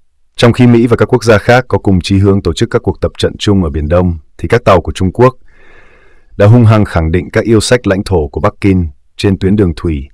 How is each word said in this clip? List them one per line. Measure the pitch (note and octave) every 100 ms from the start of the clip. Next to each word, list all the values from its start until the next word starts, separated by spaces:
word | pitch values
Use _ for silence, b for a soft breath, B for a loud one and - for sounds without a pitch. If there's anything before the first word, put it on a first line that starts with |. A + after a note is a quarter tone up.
| _ _ _ -
Trong | A#2+
khi | - B2
Mỹ | A#2 A#2+
và | A#2
các | G#2+
quốc | B2
gia | A2+ G#2+
khác | - B2 B2
có | G2+
cùng | - F#2
chí | - G2
hướng | G2+ G2
tổ | F2+
chức | D#2+ A#2
các | A#2
cuộc | - -
tập | E2+ -
trận | F#2 -
chung | - G2
ở | E2
Biển | C#2+ D2+
Đông, | F2 F#2 E2 - -
thì | F2
các | A#2
tàu | - F#2
của | -
Trung | - F#2+
Quốc | - B2+ - b b b b b b b b b -
đã | G2+
hung | A#2+
hăng | A2+ A2
khẳng | G2+ F2 D#2+
định | F2 -
các | A2
yêu | G2+ A2+
sách | - B2 G#2
lãnh | G2
thổ | G2+ F2+ D2
của | -
Bắc | G2+ -
Kinh | G2+ F#2+ E2 - _ -
trên | G2+ G2
tuyến | F#2+ G#2
đường | F#2 D#2+
thủy | F2 D2+ C2